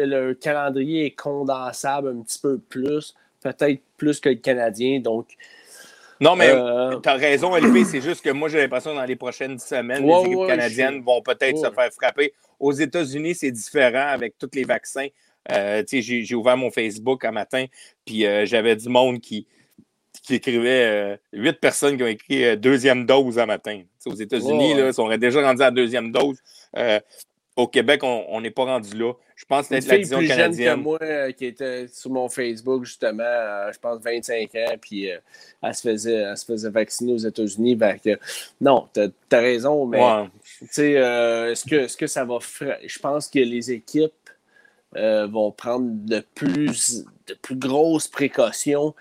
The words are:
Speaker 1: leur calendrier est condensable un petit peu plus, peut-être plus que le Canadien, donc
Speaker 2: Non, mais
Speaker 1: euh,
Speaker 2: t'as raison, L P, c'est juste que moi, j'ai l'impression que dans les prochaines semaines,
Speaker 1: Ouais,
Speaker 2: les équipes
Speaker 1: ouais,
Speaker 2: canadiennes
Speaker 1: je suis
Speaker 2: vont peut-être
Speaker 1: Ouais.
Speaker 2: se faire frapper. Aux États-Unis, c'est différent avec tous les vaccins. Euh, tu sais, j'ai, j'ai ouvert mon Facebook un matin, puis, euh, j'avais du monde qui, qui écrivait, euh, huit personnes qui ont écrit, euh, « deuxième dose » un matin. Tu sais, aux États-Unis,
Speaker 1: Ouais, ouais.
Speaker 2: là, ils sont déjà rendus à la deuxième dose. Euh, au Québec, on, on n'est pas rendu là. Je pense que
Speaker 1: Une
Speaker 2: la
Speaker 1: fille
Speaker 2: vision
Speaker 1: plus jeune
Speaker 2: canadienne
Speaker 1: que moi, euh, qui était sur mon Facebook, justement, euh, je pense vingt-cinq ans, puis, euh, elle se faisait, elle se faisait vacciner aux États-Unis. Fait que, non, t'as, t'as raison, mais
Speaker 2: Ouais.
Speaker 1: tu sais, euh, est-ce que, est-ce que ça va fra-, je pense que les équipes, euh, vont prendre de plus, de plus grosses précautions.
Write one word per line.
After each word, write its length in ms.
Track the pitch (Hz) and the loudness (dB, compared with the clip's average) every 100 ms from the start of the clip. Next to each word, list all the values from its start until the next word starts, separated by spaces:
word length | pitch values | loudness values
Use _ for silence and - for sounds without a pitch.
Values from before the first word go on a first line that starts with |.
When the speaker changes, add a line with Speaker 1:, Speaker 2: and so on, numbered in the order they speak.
| 143 | 0
Speaker 1:
leur 340 | 139 127 127 | 0 -2 -4
calendrier 680 | 156 147 143 135 139 160 147 | -2 -2 -2 -2 -2 -2 -2
est 40 | |
condensable 1000 | - 147 143 135 131 127 120 139 143 139 | -4 -8 -4 -4 -4 -6 -6 -4 -4 -4
un 120 | 120 | -8
petit 160 | 113 - | -10 -4
peu 180 | 143 127 | -2 -2
plus, 560 | - 127 135 151 147 _ _ _ | -6 -6 -4 -4 -6 _ _ _
peut-être 400 | 135 - 147 139 _ - | -8 0 0 0 _ -4
plus 220 | 151 147 | -2 2
que 80 | 143 | 0
le 60 | 120 | 0
Canadien, 640 | 135 123 117 107 127 135 | 0 0 0 0 -2 0
donc 280 | 117 113 117 _ - - _ - - - - - | -2 -4 -6 _ -20 -20 _ -20 -20 -20 -16 2
Speaker 2:
Non, 140 | 147 180 | 4 6
mais 140 | 165 | 6
Speaker 1:
euh, 460 | 131 123 120 127 127 | 6 4 0 0 -2
Speaker 2:
t'as 180 | 151 135 | 0 2
raison, 400 | 147 139 175 175 | 4 2 2 4
L 160 | 143 | 6
P, 100 | 120 | 6
c'est 180 | 143 147 | 4 0
juste 220 | 139 170 | -4 -4
que 60 | 151 | -2
moi, 180 | 139 156 | -2 0
j'ai 100 | 156 | 0
l'impression 320 | 135 127 156 | 0 -2 -4
que 40 | 147 | -6
dans 100 | 127 | -6
les 100 | 120 | -6
prochaines 420 | 123 - 135 127 | -8 -8 -8 -10
semaines, 460 | - 135 120 135 139 | -6 -6 -4 0 2
Speaker 1:
Ouais, 140 | 175 | 4
Speaker 2:
les 40 | 185 | 2
équipes 100 | 185 | 0
Speaker 1:
ouais, 80 | 185 | 0
Speaker 2:
canadiennes 400 | 180 120 113 131 | 0 0 0 -2
Speaker 1:
je 80 | 139 | -2
suis 100 | 123 | 0
Speaker 2:
vont 160 | 120 | 0
peut-être 360 | 117 120 135 156 | 0 -2 0 0
Speaker 1:
Ouais. 120 | 135 | -2
Speaker 2:
se 40 | |
faire 180 | 104 120 | 0 -2
frapper. 420 | - 127 - 147 _ _ - | 0 -2 0 -2 _ _ -4
Aux 120 | 143 | -2
États-Unis, 640 | 139 156 175 143 139 156 175 | 0 -2 -2 -4 -4 -6 -4
c'est 160 | 139 | -6
différent 560 | 117 - 151 127 123 143 | -6 -4 2 4 2 -2
avec 300 | 135 117 - | -2 -6 -10
tous 100 | 131 | -10
les 100 | 139 | -6
vaccins. 440 | 120 113 - 135 139 _ _ _ - | -2 -2 -4 -8 -8 _ _ _ -4
Euh, 300 | 101 101 107 | -2 0 -2
tu 140 | 104 135 | -2 -4
sais, 40 | |
j'ai, 220 | 113 120 | -2 -4
j'ai 120 | 107 120 | -4 0
ouvert 200 | 120 127 | 2 2
mon 140 | 123 | 0
Facebook 540 | 127 113 107 117 131 113 | -2 -4 -4 -2 -2 -2
un 60 | |
matin, 340 | 110 98 131 131 _ - _ - | -4 -4 -4 -4 _ -20 _ -8
puis, 200 | 110 104 | 0 2
euh, 200 | 104 104 | 2 2
j'avais 300 | 113 113 107 | 2 2 0
du 140 | 117 | 2
monde 300 | 123 131 123 | 4 4 0
qui, 260 | - 107 - _ _ _ _ _ _ - | -8 -12 -12 _ _ _ _ _ _ -14
qui 120 | - 127 | -2 -2
écrivait, 500 | - 120 120 131 117 | 0 0 2 4 4
euh, 320 | 104 101 101 _ | 2 -2 -6 _
huit 260 | - 131 147 | -2 -2 2
personnes 360 | 143 - 143 135 | 0 2 0 2
qui 60 | |
ont 40 | 120 | -2
écrit, 360 | 107 - 139 120 | -4 -4 0 2
euh, « 100 | 107 | 2
deuxième 480 | 120 135 131 127 120 | 2 4 4 4 6
dose » 320 | 131 127 117 | 4 4 0
un 60 | 110 | 0
matin. 320 | 98 107 104 | -2 -6 -12
Tu 60 | 87 _ | -14 _
sais, 100 | 127 | -10
aux 60 | 104 | -8
États-Unis, 540 | 107 120 123 147 147 | -4 -2 0 2 4
Speaker 1:
Ouais, 40 | 143 | 4
ouais. 60 | |
Speaker 2:
là, 60 | 131 | 2
ils 60 | |
sont 220 | 127 110 110 | 2 0 2
déjà 240 | 123 139 | 2 4
rendus 180 | 135 127 | 4 4
à 40 | 131 | 4
la 60 | |
deuxième 400 | 120 120 123 113 | 4 0 0 -2
dose. 260 | 127 143 131 _ - - - | 0 0 -2 _ -20 -12 -4
Euh, 220 | 120 107 - - - _ _ - | 0 0 -2 -20 -20 _ _ -2
au 120 | 120 | 2
Québec, 360 | 131 117 147 | 2 4 2
on, 220 | 135 117 85 | 0 -4 -4
on 120 | 110 | -8
n'est 80 | 113 | -6
pas 140 | 110 | -4
rendu 340 | 127 127 101 107 | -2 -2 -4 -4
là. 160 | 117 120 _ _ | -4 -4 _ _
Je 100 | - | -2
pense 220 | 139 147 | -2 0
que 80 | 135 | -2
Speaker 1:
Une 60 | |
Speaker 2:
la 120 | 131 | 4
Speaker 1:
fille 60 | 202 | 2
Speaker 2:
vision 180 | 180 135 | 4 0
Speaker 1:
plus 80 | 156 | 2
jeune 100 | 127 | 4
Speaker 2:
canadienne 400 | 170 170 120 123 | 2 2 2 2
Speaker 1:
que 40 | |
moi, 160 | 147 156 | -2 -4
euh, 300 | 160 151 135 | -4 -4 -4
qui 120 | 131 127 | -6 -10
était 420 | 113 135 127 127 | -8 -8 -8 -12
sur 220 | - 131 | -14 -6
mon 180 | 131 123 | -4 -4
Facebook, 560 | - 120 113 123 131 123 | -4 -4 -4 -2 -2 -2
justement, 360 | - 117 107 | -4 -4 -2
euh, 480 | 117 120 110 101 104 | -2 -2 -4 -6 -8
je 60 | 110 | -8
pense 220 | 120 113 | -8 -6
vingt-cinq 540 | 117 117 113 117 107 113 | -4 -6 -4 -6 -4 -4
ans, 200 | 117 110 | -4 -6
puis, 300 | - 101 98 | -8 -8 -6
euh, 60 | 85 _ - - - | -8 _ -20 -20 -8
elle 140 | 113 113 | -8 -4
se 60 | 120 | -4
faisait, 280 | 107 113 110 | -2 -2 -2
elle 220 | 101 101 | -2 -6
se 80 | - | -8
faisait 240 | 113 110 | -6 -4
vacciner 440 | 107 107 - 123 | -2 -2 -4 -2
aux 40 | 120 | -2
États-Unis. 600 | 110 - 107 104 120 117 | -2 -4 -4 0 2 4
Fait 220 | 107 92 | 2 2
que, 180 | 107 101 - - - - | -2 -2 -4 -14 -14 0
non, 260 | 135 127 - | 4 4 2
t'as, 140 | 110 104 - - | -2 -2 -2 2
t'as 120 | 123 | 4
raison, 440 | 120 120 135 151 127 | 4 2 0 0 0
mais 160 | 120 | 4
Speaker 2:
Ouais. 280 | 120 110 98 _ - - | 4 4 -2 _ -20 -20
Speaker 1:
tu 60 | 123 | -8
sais, 260 | - 147 143 | 0 4 4
euh, 540 | 127 120 117 117 117 | 4 2 2 2 -2
est-ce 140 | 117 - | -4 0
que, 100 | 151 | 0
est-ce 220 | 123 - | 0 -4
que 100 | 151 | -6
ça 160 | 147 123 | -4 -4
va 140 | 120 | -6
fra-, 400 | - - 143 - | -8 -10 -8 -8
je 140 | - - | -10 -8
pense 300 | 143 147 143 | -4 -4 -2
que 120 | 139 | 0
les 320 | 123 120 120 | 2 0 -6
équipes, 420 | 117 - 147 156 _ - _ _ _ _ _ _ - | -8 -4 0 0 _ -20 _ _ _ _ _ _ -4
euh, 300 | 107 107 104 | 0 0 0
vont 260 | 110 107 | -2 -2
prendre 360 | - 123 123 123 | -2 -6 -4 -4
de 340 | 110 107 110 - - | -6 -4 -4 -6 -6
plus, 680 | 139 135 147 117 - 117 - _ - | -4 0 -2 -2 -4 -4 -12 _ -20
de 80 | |
plus 220 | - - 131 | -18 -10 -6
grosses 520 | 131 135 165 156 - | -2 2 2 2 -2
précautions. 840 | - 139 - 113 - 147 143 151 - | -4 -2 2 0 0 -2 0 -2 -6